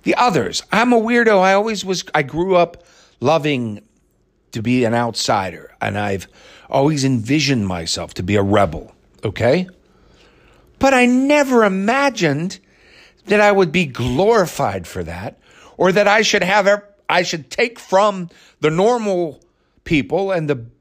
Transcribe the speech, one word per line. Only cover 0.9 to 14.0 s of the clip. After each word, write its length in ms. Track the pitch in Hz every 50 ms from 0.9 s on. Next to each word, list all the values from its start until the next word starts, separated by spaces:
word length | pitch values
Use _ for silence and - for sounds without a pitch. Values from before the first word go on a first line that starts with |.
a 80 | 247 226
weirdo. 400 | 214 226 240 240 233 220 208 190
I 120 | 185 190
always 320 | 196 196 208 226 220 185 -
was, 180 | 190 185 175 - - -
I 60 | 156
grew 340 | 143 127 143 160 175 190 185
up 260 | 175 170 170 - - _ _ _ _ _ _ _ _
loving 600 | 113 135 160 160 143 151 143 123 120 110 104 104 _ _ _ _ _ _ _ _ _ _ _ _ _ _
to 100 | - 117
be 240 | 107 120 127 127 120
an 80 | 110
outsider, 800 | 117 117 120 117 113 - - - 120 104 95 92 85 - - - _ _
and 160 | 110 104 98
I've 300 | 104 104 101 98 95 - _ _ - - - - - - -
always 360 | - 135 139 151 160 139 131
envisioned 640 | 135 131 117 104 113 143 160 143 139 139 117 101 95
myself 460 | 90 87 82 - - 95 85 - -
to 100 | - 90
be 100 | 90 104
a 80 | 101
rebel, 500 | 98 98 104 104 101 87 - - - - _ _ _ _ _ _ -
okay? 440 | 113 92 - 107 120 143 180 185 185 - _ _ _ _ _ _ _ _ _ _ _ _ _ _ _ _ _ _ _ _ _
But 140 | - 277 269
I 120 | 254 247
never 560 | 240 247 254 262 277 294 294 285 262 254 233
imagined 960 | 220 202 190 190 196 214 240 269 285 285 277 - 175 151 139 147 170 196 - - _ _ _ _ _ _ - - - _ _ _ _
that 140 | - 202 214
I 120 | 208 208
would 180 | 202 196 190 160
be 160 | 147 185 180
glorified 1000 | 135 120 -